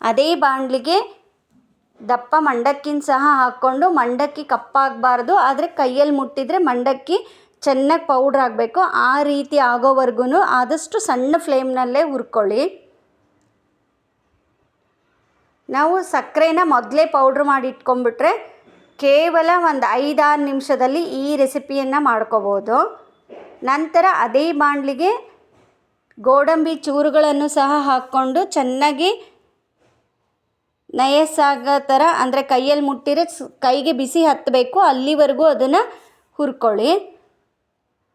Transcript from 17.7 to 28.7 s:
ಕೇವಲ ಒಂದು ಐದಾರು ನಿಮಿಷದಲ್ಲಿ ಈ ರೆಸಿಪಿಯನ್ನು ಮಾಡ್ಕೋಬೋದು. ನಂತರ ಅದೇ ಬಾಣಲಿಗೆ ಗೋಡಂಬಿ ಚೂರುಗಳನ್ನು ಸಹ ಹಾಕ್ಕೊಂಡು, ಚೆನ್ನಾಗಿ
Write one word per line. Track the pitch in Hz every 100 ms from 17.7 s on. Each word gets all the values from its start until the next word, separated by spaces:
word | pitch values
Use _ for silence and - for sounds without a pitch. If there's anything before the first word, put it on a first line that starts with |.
| 254 - 254 240 233 285 427 - - _ _ _ -
ಕೇವಲ | 277 285 339 330 320 349
ಒಂದು | 339 285 226
ಐದಾರು | 226 285 285 294 294
ನಿಮಿಷದಲ್ಲಿ | 285 269 269 262 254 294
ಈ | 330 262 277 294
ರೆಸಿಪಿಯನ್ನು | 269 277 277 277 262 285
ಮಾಡ್ಕೋಬೋದು. | 285 226 220 220 202 202 208 240 392 - _ _ _ - - -
ನಂತರ | 240 277 311 330 370
ಅದೇ | 359 233 240 320
ಬಾಣಲಿಗೆ | 294 285 285 269 254 349 480 - _ _ _ _ _ _ _ _ -
ಗೋಡಂಬಿ | 226 277 294 320 311
ಚೂರುಗಳನ್ನು | 311 302 285 302 294 302 285 294
ಸಹ | 294 277 294
ಹಾಕ್ಕೊಂಡು, | 277 262 254 262 262 262
ಚೆನ್ನಾಗಿ | 392 320 254